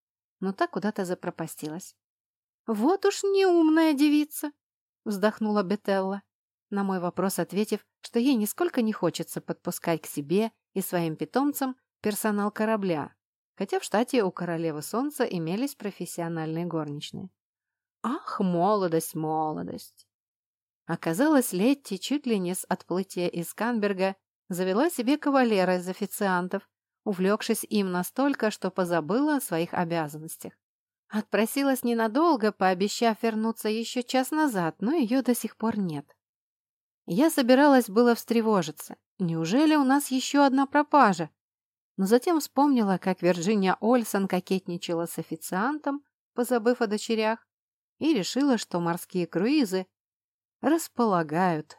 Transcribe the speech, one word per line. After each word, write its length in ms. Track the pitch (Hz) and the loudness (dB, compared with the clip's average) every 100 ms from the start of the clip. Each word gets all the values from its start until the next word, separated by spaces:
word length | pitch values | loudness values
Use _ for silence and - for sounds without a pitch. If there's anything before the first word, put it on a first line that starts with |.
| _ _ _ - | _ _ _ -8
но 140 | 190 | -6
та 140 | 190 339 | -2 -4
куда-то 360 | 196 202 214 | -2 -4 -4
запропастилась. 920 | 180 175 180 - 165 - 151 160 - _ _ _ _ _ _ _ - | -4 -4 -6 -8 -10 -10 -10 -10 -14 _ _ _ _ _ _ _ -6
"Вот 380 | 214 254 392 403 | 0 2 2 0
уж 160 | - | 0
неумная 720 | 392 392 381 349 311 311 320 | 0 2 4 4 6 4 4
девица!" 580 | 269 302 294 294 - 294 - _ _ _ _ | 4 4 4 0 -6 -10 -12 _ _ _ _
вздохнула 600 | 220 202 208 214 214 208 | -8 0 0 0 -2 0
Бетелла, 580 | 180 208 - 196 190 196 _ _ _ _ - | 0 -2 -2 -2 -2 -6 _ _ _ _ -8
на 140 | 202 | -4
мой 160 | 196 190 | -2 -2
вопрос 400 | 175 175 190 - | -4 -2 -2 -2
ответив, 460 | 170 180 214 208 _ _ | -4 -2 -2 -4 _ _
что 180 | - 233 | -6 0
ей 160 | 254 247 | 2 2
нисколько 460 | 208 - 349 - | 0 -2 -2 0
не 100 | 220 | -2
хочется 480 | 208 170 - 165 - | 0 -2 -4 -8 -10
подпускать 640 | - 165 - 170 - 160 | -8 -8 -8 -6 -4 -4
к 60 | - | -4
себе 440 | - 143 185 220 _ _ | -8 -2 0 0 _ _
и 80 | 196 | -8
своим 340 | - 180 165 156 | -4 -2 -2 -4
питомцам 600 | 156 247 285 285 262 254 _ _ | -4 -2 0 -2 -6 -8 _ _
персонал 500 | 214 208 220 208 202 | -4 -2 -2 0 -2
корабля, 640 | - 220 220 190 156 - _ _ _ _ - | -2 -2 0 0 -2 -4 _ _ _ _ -10
хотя 240 | 202 381 | -4 -4
в 40 | |
штате 400 | - 202 247 254 | -2 -2 0 0
у 80 | 190 | 0
Королевы 500 | - 170 165 165 151 | -2 -6 -4 -4 -6
Солнца 420 | 151 220 285 294 | -6 -4 -4 -2
имелись 520 | 240 180 160 196 277 - | -4 -2 -4 -4 -6 -6
профессиональные 920 | 208 - 175 - 165 165 160 165 175 | -12 -10 -10 -8 -6 -4 -4 -4 -4
горничные. 640 | 165 147 147 - - 190 _ _ _ _ _ _ _ | -4 -6 -10 -12 -14 -16 _ _ _ _ _ _ _
Ах, 360 | 226 294 - - | -6 -6 -6 -4
молодость, 760 | 190 175 185 214 185 165 - 160 | -2 0 0 0 0 -2 -4 -6
молодость! 920 | 156 156 156 165 180 - - _ _ _ _ _ _ _ _ _ - | -4 -2 -2 -6 -8 -12 -16 _ _ _ _ _ _ _ _ _ -8
Оказалось, 680 | 165 165 165 302 294 247 | -6 -4 0 4 4 2
Летти 460 | 180 220 285 - 190 | 0 0 0 -4 -8
чуть 280 | - 285 247 | -4 -4 -2
ли 100 | 214 | -2
не 160 | 175 | -2
с 120 | 185 - | -6 -6
отплытия 600 | 190 - 175 185 185 175 | -6 -4 -4 -4 -4 -4
из 260 | 170 170 | -4 -8
Канберга 640 | - 226 233 202 190 190 196 _ _ - | -6 -4 0 -2 0 -2 -4 _ _ -10
завела 400 | 175 185 190 320 | -4 0 2 0
себе 280 | - 233 294 | 2 2 2
кавалера 600 | 294 269 247 202 180 180 | 4 4 4 4 4 2
из 100 | 175 | -2
официантов, 800 | 185 202 - 202 180 180 196 - _ _ _ | -6 -6 -2 0 0 -2 -6 -8 _ _ _
увлёкшись 600 | - 185 190 214 - 220 | -6 0 0 0 0 -4
им 280 | - 214 190 | -2 -2 0
настолько, 600 | 180 180 - 277 269 214 | -2 -4 -2 0 0 -2
что 180 | - 190 | -2 -6
позабыла 680 | 185 180 170 151 226 294 285 | -2 0 0 0 0 2 0
о 40 | |
своих 320 | - 165 170 | -2 -2 -2
обязанностях. 800 | 185 170 170 151 151 160 - - _ _ _ _ _ - | -2 -2 -2 -4 -8 -14 -14 -16 _ _ _ _ _ -8
Отпросилась 760 | 214 - 196 220 277 277 262 | -6 -2 0 0 0 2 2
ненадолго, 680 | 240 233 226 226 339 269 214 | 0 0 0 2 4 4 2
пообещав 720 | - 185 185 202 - 233 214 | 2 2 2 0 2 0 2
вернуться 460 | 226 220 220 226 220 | -2 0 -2 -2 -2
ещё 320 | 220 226 247 | -4 -4 -6
час 300 | 240 254 254 | -2 0 0
назад, 440 | 311 302 196 165 - | 2 2 2 -2 -2
но 120 | 202 | -2
её 320 | 339 220 262 | 0 2 2
до 100 | 247 | 2
сих 240 | 240 220 - | 0 -2 -6
пор 200 | - 214 | -4 -2
нет. 380 | 185 147 - _ _ _ _ _ _ _ _ _ - | -4 -4 -10 _ _ _ _ _ _ _ _ _ -4
Я 220 | 175 311 | 2 2
собиралась 580 | 294 240 254 294 262 240 | 4 4 6 8 6 4
было 280 | 196 240 233 | 4 4 2
встревожиться. 800 | - 233 220 202 151 - - - _ - | 0 0 4 2 0 -6 -16 -18 _ -6
Неужели 560 | 175 165 160 240 311 302 | -2 -2 0 4 4 4
у 80 | |
нас 260 | 262 277 - | 4 2 2
ещё 340 | 262 - 285 | -4 0 4
одна 220 | 277 262 269 | 4 4 2
пропажа? 640 | 294 294 294 226 170 156 _ _ _ _ _ _ - | 2 4 6 6 4 -4 _ _ _ _ _ _ -4
Но 100 | 190 | 2
затем 320 | 240 370 330 | 4 4 0
вспомнила, 580 | - - 285 254 202 180 | 0 2 4 4 2 0
как 240 | 190 185 | -2 0
Вирджиния 560 | 175 180 170 214 190 175 | 2 2 0 2 2 2
Ольсон 480 | 214 247 220 202 190 | 2 2 2 -2 0
кокетничала 800 | 180 - 190 - 175 - 165 170 | -2 -2 -4 -4 -8 -4 -4 -4
с 140 | - | -8
официантом, 840 | 165 160 - 180 233 294 294 285 _ _ _ | -10 -10 -6 -4 -2 -4 -4 -6 _ _ _
позабыв 480 | - 247 240 220 247 | -4 0 2 2 2
о 60 | 226 | 0
дочерях, 600 | 208 - 220 214 226 _ _ _ _ _ - | -2 -2 -2 -2 -4 _ _ _ _ _ -4
и 140 | 302 | 0
решила, 440 | 277 170 254 285 233 | 0 0 0 2 2
что 220 | - 180 | 0 -4
морские 480 | 170 175 - 180 170 | -2 -4 -4 -4 -2
круизы 580 | 165 214 311 220 185 185 _ _ _ _ _ _ - | 0 2 2 2 -2 -6 _ _ _ _ _ _ -4
располагают 1160 | 240 330 - - 226 180 160 156 185 160 151 | 0 0 -2 -2 2 2 0 0 2 0 -6